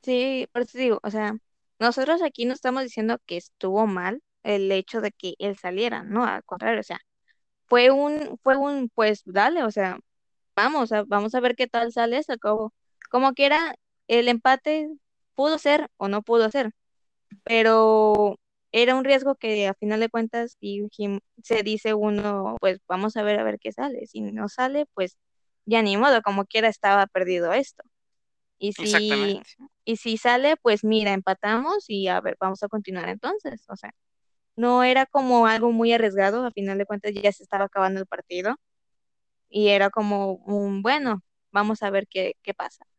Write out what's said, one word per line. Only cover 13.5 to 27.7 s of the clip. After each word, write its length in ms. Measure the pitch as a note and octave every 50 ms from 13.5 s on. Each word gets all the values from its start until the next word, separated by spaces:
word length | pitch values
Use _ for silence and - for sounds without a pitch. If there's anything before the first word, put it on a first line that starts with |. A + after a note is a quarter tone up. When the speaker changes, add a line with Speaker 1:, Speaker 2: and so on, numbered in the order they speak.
| D4 D4+ - E4 - _ _ _ _ _ _ _
Speaker 1:
el 200 | A3 A#3+ A#3+ A#3+
empate 600 | A#3+ A3+ _ C4 C4 C4+ _ D4+ D4+ D#4 D4+ D4+ D#4 C#4+ _ _ _ _ _ _ _
pudo 240 | - C4+ D4+ D#4+ D4+
ser 300 | - C#4+ D4 D4+ D4+ - _ _
o 100 | G3 G3
no 140 | G3 G#3+
pudo 280 | G#3 - A#3 A#3 A3 A3
ser, 220 | G#3+ C#4 B3+ G#3+ - _ _ _ _ _ _ _ _ _ _ _ - _ _
pero 920 | - A#3 A3+ A3 A3+ A3 A3 A3 A3 A3 A3 G#3+ G#3+ G#3+ G#3 G#3 G3+ F#3+ - _ _ _ _ _ _
era 240 | - A3 A#3+ A#3+ B3+
un 80 | C4 C4
riesgo 320 | C4+ C#4 C4+ C4 C#4 C4+
que 320 | _ - A3+ G#3+ G#3 G3+ F#3+
a 60 | G3
final 260 | _ - G#3 G#3+ G#3+
de 100 | A3+ A3+
cuentas 460 | - A#3 A3+ A3+ - A#3 A#3 A#3+ _ _
y 280 | - G3+ G3+ G3+ G#3 G#3
jim-, 280 | _ - G#3 G3+ G3 G3 _ _ _ - -
se 180 | - A3+ A3 G3+
dice 300 | G#3+ G#3+ G#3+ - A3 A3
uno, 640 | G#3+ G#3 G#3+ G#3 G#3 G3+ G#3 G3+ G3 F#3+ - A2+ -
pues, 200 | - F#3+ F#3 G3+ _ _
vamos 280 | F3+ F#3 G3 G#3+ A3
a 60 | A3+ G#3
ver, 160 | G#3 G#3 G#3
a 40 | A3+
ver 140 | A3 G#3+ G#3+
qué 120 | _ -
sale, 340 | G#3 - B3+ C#4+ B3+ - G#3+
si 140 | A3+ - G#3+
no 260 | G#3+ G3+ G#3 G#3+ G#3+ G#3
sale, 380 | - - B3+ C4 C#4 D4 D4+ _ _
pues, 240 | - F#3+ F3+ _ _ _ _ _ _ _ _ _ _ _
ya 160 | - G#3+ A3+
ni 140 | A3 G3+ G3 G3+
modo, 240 | A#3+ C#4+ C4+ A3+
como 240 | G#3+ G#3 G3 G3 F#3+
quiera 220 | _ - A3 A3 A3+
estaba 380 | G3+ - - G3+ G3 G3+ G3 G3
perdido 440 | _ F#3 F#3 F3 F#3 F3 E3+ E3 F#3
esto. 280 | B3 C#4 -